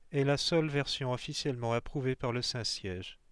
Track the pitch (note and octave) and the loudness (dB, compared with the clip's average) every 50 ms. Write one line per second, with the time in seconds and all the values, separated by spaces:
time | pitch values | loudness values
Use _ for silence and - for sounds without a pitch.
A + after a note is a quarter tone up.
0 | - - - C#3+ C3+ C#3 C#3+ C#3 - - F3 E3 D#3 D3+ C#3+ C#3+ C3+ - - - | -12 -4 0 2 4 4 4 2 2 2 4 4 4 2 2 0 0 0 -2 -2
1 | C3+ B2+ B2 A#2+ - - D3 - - D3 C3 A#2+ A#2 A#2 A#2 A#2+ - - - D3+ | -2 -2 -2 -2 -4 -6 -6 -2 -2 -2 -2 0 0 2 2 2 0 -2 -2 -2
2 | B2+ C3 C3 - - B2 A#2 B2 A#2 - - B2 A2 G#2 - - - G2 F2+ F#2 | 0 0 0 0 0 0 0 0 0 -2 -2 -2 -2 -2 -2 -4 -4 -4 -4 -6
3 | F2+ - - - _ _ | -6 -10 -12 -16 _ _